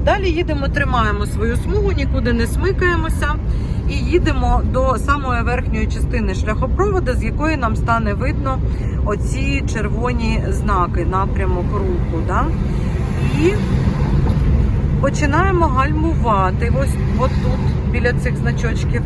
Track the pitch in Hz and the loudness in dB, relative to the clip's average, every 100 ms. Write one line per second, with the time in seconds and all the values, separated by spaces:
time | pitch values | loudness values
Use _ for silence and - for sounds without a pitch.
0 | 285 392 370 320 339 294 269 285 269 247 | 2 0 0 0 -2 -2 -2 -2 0 2
1 | 214 208 202 196 226 247 - 403 403 311 | 0 0 -2 -2 0 0 0 0 0 0
2 | 277 254 233 233 226 - 359 381 370 339 | 0 0 0 0 0 0 0 2 0 0
3 | 320 - 302 302 - - - - - 285 | 0 -2 -2 -2 -2 -2 -2 -2 -2 -2
4 | - 349 330 262 247 - - 254 262 220 | 0 2 2 2 2 2 2 0 0 0
5 | - 285 262 240 233 247 - 226 214 - | 0 -2 0 -2 0 -2 -2 -2 -2 0
6 | - 247 214 226 214 214 208 - 403 370 | 0 0 -2 -2 -2 -2 0 0 2 0
7 | 247 - - - 302 311 233 214 - 233 | 0 -2 -2 -2 -2 0 -2 -2 0 0
8 | 220 202 254 - 269 254 - - - - | 0 -2 -2 -2 -2 -2 -2 -2 -2 -2
9 | - 208 - 262 269 277 - 226 - - | -2 -2 -2 -2 0 -2 -2 -2 -2 -2
10 | 240 240 226 220 202 202 214 196 170 175 | -2 0 0 0 0 -2 0 0 0 0
11 | 160 185 196 - 165 175 180 190 190 185 | 0 0 -2 0 0 0 0 0 0 0
12 | - - - 214 294 - - - - - | -2 -2 0 0 0 0 -2 0 -2 -2
13 | - - - - 330 440 - - - - | -2 -2 0 2 2 2 0 2 2 2
14 | - - - - - - - - - - | 2 2 2 2 4 4 2 2 0 2
15 | 269 - 285 294 294 339 320 254 277 311 | 0 2 2 2 2 2 2 2 0 0
16 | 330 330 240 202 185 190 233 - - - | 0 0 2 2 2 0 0 0 0 0
17 | - - 262 - - - - - - 240 | 0 0 0 0 0 0 0 0 0 0
18 | 240 247 254 - 233 233 233 214 - 247 | 0 0 -2 -2 -2 0 0 0 0 0